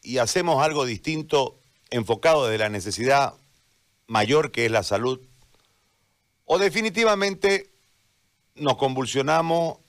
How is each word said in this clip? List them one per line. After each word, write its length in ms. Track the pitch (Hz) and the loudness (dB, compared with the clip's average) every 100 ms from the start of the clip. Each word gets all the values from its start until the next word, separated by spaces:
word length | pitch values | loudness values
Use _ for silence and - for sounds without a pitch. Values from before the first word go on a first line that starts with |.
y 160 | - 127 | -6 -2
hacemos 440 | 117 180 175 143 | 0 0 0 2
algo 200 | 156 151 | 2 0
distinto, 760 | 127 107 - 156 151 147 127 - _ _ - | -4 -4 -6 -6 0 0 0 -4 _ _ -8
enfocado 560 | 120 104 113 165 156 120 | -4 -2 0 4 4 2
desde 120 | 110 | 0
la 100 | 107 | -2
necesidad 680 | 104 95 101 123 139 135 - _ _ _ _ _ _ - | -4 -6 -4 2 2 2 -4 _ _ _ _ _ _ -4
mayor 420 | 113 107 147 156 | -2 2 2 0
que 140 | - | 0
es 80 | 117 | 0
la 100 | 113 | 0
salud, 380 | 92 101 123 127 - _ _ _ _ _ _ _ _ _ _ _ - | 0 -2 -2 -4 -10 _ _ _ _ _ _ _ _ _ _ _ -2
o 120 | 165 | 2
definitivamente 1120 | 196 175 220 202 226 202 202 196 196 196 - _ _ _ _ _ _ _ _ - | 2 0 -4 0 2 2 0 0 0 0 -4 _ _ _ _ _ _ _ _ -6
nos 200 | 143 127 | -4 0
convulsionamos 1040 | 135 131 123 135 135 160 165 165 165 - | -2 -2 -4 -2 0 0 0 0 -2 -6